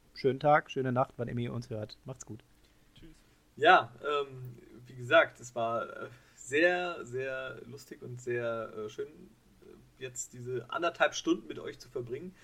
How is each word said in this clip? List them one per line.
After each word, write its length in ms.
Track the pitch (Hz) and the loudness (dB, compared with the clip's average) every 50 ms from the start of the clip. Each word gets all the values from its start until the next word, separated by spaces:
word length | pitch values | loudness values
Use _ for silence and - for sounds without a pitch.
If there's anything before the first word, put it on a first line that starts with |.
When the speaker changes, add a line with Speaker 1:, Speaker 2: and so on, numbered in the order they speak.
| _ _ - | _ _ -4
Speaker 1:
schönen 280 | - - 131 127 135 | 0 2 2 2 4
Tag, 280 | 147 147 147 160 - - | 6 6 6 6 4 0
schöne 220 | - 139 127 131 | -4 -4 -2 0
Nacht, 220 | 123 123 135 - - | 2 2 0 0 -2
wann 120 | - 120 - | -6 -6 -4
immer 100 | 117 120 | -4 -4
ihr 140 | 120 123 127 | -4 -4 -4
uns 160 | 117 120 - | -6 -8 -8
hört. 280 | 117 107 107 107 - - - | -8 -8 -8 -10 -12 -14 -16
Macht's 220 | 131 127 - - | -14 -14 -14 -14
gut. 180 | - 104 117 - _ _ _ _ _ _ _ _ _ _ | -16 -16 -16 -18 _ _ _ _ _ _ _ _ _ _
Speaker 2:
Tschüss. 200 | - - - - - _ _ _ _ _ _ _ | -20 -20 -20 -20 -20 _ _ _ _ _ _ _
Speaker 3:
Ja, 380 | 127 143 170 185 156 120 - - - 135 | 4 8 8 8 8 8 2 -6 -8 -4
ähm, 540 | 143 147 143 139 135 131 127 127 - - - - - - - - | -2 0 0 0 -2 -6 -14 -14 -14 -16 -18 -20 -20 -20 -20 -20
wie 80 | - - | -18 -14
gesagt, 440 | 127 120 120 156 165 151 - - - | -10 0 4 6 6 6 4 0 -10
es 160 | 117 - - | -16 -8 -4
war, 340 | 120 113 113 117 113 - - | -2 -2 0 0 -2 -4 -6
äh, 200 | - - - - - - - - _ - - | -8 -10 -12 -14 -14 -18 -20 -20 _ -20 -6
sehr, 580 | - 135 151 175 175 180 180 180 175 170 - - | 0 4 6 6 6 4 2 0 -4 -6 -8 -8
sehr 560 | 123 123 131 131 135 131 131 131 127 - - - | -8 -6 -4 -4 -4 -4 -6 -6 -8 -10 -12 -14
lustig 360 | - - - - - - - | -16 -16 -16 -16 -18 -16 -14
und 200 | - 123 123 120 | -12 -12 -12 -8
sehr, 520 | - 123 120 120 120 117 117 113 110 107 - | -6 -4 -2 -2 -2 -2 -4 -4 -6 -8 -8
äh, 160 | 110 107 110 | -8 -10 -8
schön, 180 | - - 139 | -8 -8 -8
äh, 960 | 147 160 175 185 - - _ _ _ _ _ - - - - - - _ - 131 | -8 -10 -18 -20 -20 -20 _ _ _ _ _ -20 -20 -20 -20 -20 -20 _ -14 -12
jetzt 300 | 127 127 - - - - | -12 -10 -10 -12 -12 -12
diese 360 | 127 120 123 127 120 - - | -10 -8 -6 -6 -6 -4 -6
anderthalb 440 | - 151 170 170 170 - 160 147 - | -4 -2 -2 -2 0 2 2 2 0
Stunden 340 | - - 160 175 - - | 0 0 0 0 0 -2
mit 120 | 151 - - | -8 -12 -10
euch 180 | 80 - - - | -10 -10 -12 -12
zu 100 | - - | -14 -10
verbringen. 440 | - 131 120 113 123 147 175 185 - - | -8 -8 -8 -8 -8 -10 -10 -12 -16 -18